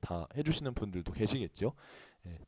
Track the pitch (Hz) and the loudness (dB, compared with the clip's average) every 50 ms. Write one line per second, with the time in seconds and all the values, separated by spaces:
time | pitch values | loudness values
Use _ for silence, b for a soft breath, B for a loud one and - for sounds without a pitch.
0 | - - 90 85 80 - - 139 151 156 156 - 151 131 120 - 110 101 90 90 | -2 -2 -2 -2 -2 -2 -2 2 2 4 2 2 2 -2 0 0 -2 0 0 0
1 | 82 - - 104 107 98 123 135 101 78 - - 101 123 B B B B B B | -2 -2 2 2 4 4 4 2 0 -2 0 2 2 2 B B B B B B
2 | B B B B - 90 85 82 - | B B B B -10 -10 -10 -10 -8